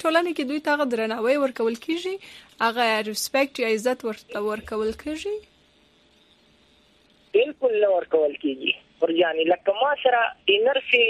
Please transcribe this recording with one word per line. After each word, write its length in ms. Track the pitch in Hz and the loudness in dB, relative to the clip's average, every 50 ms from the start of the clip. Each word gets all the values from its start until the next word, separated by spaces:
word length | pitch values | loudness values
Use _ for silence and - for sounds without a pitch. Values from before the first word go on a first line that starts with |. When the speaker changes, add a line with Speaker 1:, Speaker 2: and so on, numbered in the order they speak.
| - | -2
Speaker 1:
ټولنه 300 | 320 320 339 349 349 302 | 2 2 2 2 0 -2
کې 80 | - | -4
دوی 180 | 285 247 294 311 | -4 -4 -4 -4
ته 160 | - 311 294 | -2 0 0
هغه 100 | 294 294 | 0 0
درناوی 500 | 254 240 220 220 220 226 240 220 247 285 | -2 -2 -2 -2 -2 -4 -2 0 0 2
ورکول 400 | 294 277 262 - - 226 226 233 | 2 0 -2 -2 -2 -2 -2 -2
کیږي؟ 400 | - - - 320 349 349 370 392 392 - - - - - - _ - | -4 -6 -6 -6 -4 -4 -6 -8 -8 -12 -18 -20 -20 -20 -20 _ -4
هغه 400 | 226 233 226 247 240 226 220 214 | -2 -2 0 0 0 0 0 -2
ریسپیکټ 580 | 214 214 208 - - - - 269 285 277 - - | -2 -4 -6 -8 -6 -2 0 0 0 0 -2 -4
یا 80 | 233 | -2
عزت 380 | 226 220 214 214 254 254 - - | -2 -2 0 0 -2 -2 -2 -4
ورته 360 | 226 208 - - - - 208 | -8 -8 -8 -12 -10 -8 -6
ورکول 500 | 208 214 208 220 - - 220 214 220 220 | -4 -4 -4 -6 -8 -8 -6 -4 -4 -4
کیږي؟ 440 | 220 - - 302 311 320 - 403 415 427 - _ _ _ _ _ _ _ _ _ _ _ _ _ _ _ _ _ _ _ _ _ _ _ _ _ _ _ _ _ _ _ _ _ _ _ _ _ - | -6 -6 -8 -10 -10 -8 -6 -8 -8 -8 -10 _ _ _ _ _ _ _ _ _ _ _ _ _ _ _ _ _ _ _ _ _ _ _ _ _ _ _ _ _ _ _ _ _ _ _ _ _ 2
Speaker 2:
بالکل 480 | 214 262 302 285 - 269 247 220 208 | 2 2 2 0 -2 -2 0 2 2
نه 80 | 208 202 | 2 2
ورکول 440 | 185 175 - - - 156 151 147 143 | 2 0 0 0 2 2 2 0 -2
کیږي. 400 | - - 139 131 131 - - - - - _ _ _ | -2 -4 -4 -4 -2 -4 -4 -4 -6 -10 _ _ _
ورجانې، 420 | 160 165 165 170 175 165 156 165 160 170 | -2 0 2 2 2 2 2 0 2 2
لکه 200 | 180 - - 196 202 214 | 2 2 2 0 0 2
ما 100 | 254 294 285 - - | 2 0 0 2 4
سره 180 | 262 247 233 226 - - - _ - | 4 4 4 2 0 -4 -4 _ 2
یې 80 | 202 202 226 | 2 4 4
نرسې، 380 | 262 - 269 - - 247 240 233 | 2 2 0 0 2 2 4 4